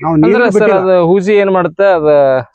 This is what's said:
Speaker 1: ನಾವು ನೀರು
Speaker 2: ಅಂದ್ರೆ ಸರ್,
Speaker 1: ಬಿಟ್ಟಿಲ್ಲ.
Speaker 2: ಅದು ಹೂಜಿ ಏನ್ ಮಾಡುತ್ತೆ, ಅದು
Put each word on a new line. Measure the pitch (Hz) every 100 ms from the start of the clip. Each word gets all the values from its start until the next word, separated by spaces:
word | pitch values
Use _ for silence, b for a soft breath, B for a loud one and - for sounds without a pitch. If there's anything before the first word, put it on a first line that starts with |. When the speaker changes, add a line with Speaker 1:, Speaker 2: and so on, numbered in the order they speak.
Speaker 1:
ನಾವು | 156 165
ನೀರು | 214
Speaker 2:
ಅಂದ್ರೆ | 233
ಸರ್, | 233
Speaker 1:
ಬಿಟ್ಟಿಲ್ಲ. | 208 214 190
Speaker 2:
ಅದು | 185 180 170
ಹೂಜಿ | 196 185
ಏನ್ | 208 196
ಮಾಡುತ್ತೆ, | 190 175 165 196 170
ಅದು | 151 143 135 131 120